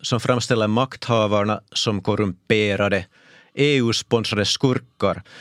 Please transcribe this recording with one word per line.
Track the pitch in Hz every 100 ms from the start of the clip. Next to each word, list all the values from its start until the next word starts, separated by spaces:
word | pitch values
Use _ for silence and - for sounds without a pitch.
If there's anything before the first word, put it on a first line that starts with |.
som | - 120
framställer | - 123 - 117 107
makthavarna | 110 131 - - 113 104 104 104 104 -
som | - 113 101
korrumperade, | - 101 101 90 - 110 104 98 101 98 98 _ - - _
E | - 143 139
U-sponsrade | 117 107 - 117 107 104 98
skurkar | - 135 - - - 101 90 - -